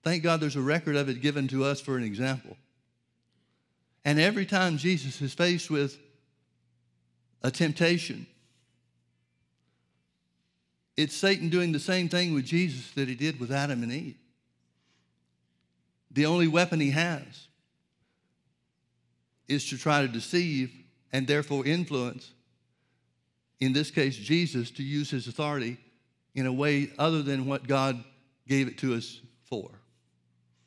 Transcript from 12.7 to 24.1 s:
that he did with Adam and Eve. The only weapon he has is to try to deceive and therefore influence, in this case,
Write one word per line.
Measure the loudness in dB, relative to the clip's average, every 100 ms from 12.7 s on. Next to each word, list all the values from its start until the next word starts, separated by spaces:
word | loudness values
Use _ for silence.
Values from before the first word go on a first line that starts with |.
| -2 -8
that | -4 -4
he | -2
did | -4 -4
with | -4
Adam | -2 0 -2
and | -4
Eve. | -6 -10 -14 _ _ _ _ _ _ _ _ _ _ _ _ _ _ _ _ _ _ _
The | 0 4
only | 4 4
weapon | 4 4 2
he | 2
has | 2 0 -2 -8 -20 -20 _ _ _ _ _ _ _ _ _ _ _ _ _ _ _ _ _ _ _ -4
is | -4 -2
to | -4
try | 2 4
to | 2
deceive | -2 -2 0 2 0 -2 -8 -20 _ _
and | -2 2
therefore | 0 0 -2 0
influence, | 0 0 -2 -4 -8 -18 _ _ _ _ _ _ _ _ _ _ _ _ _
in | 0
this | 0 0
case, | 0 0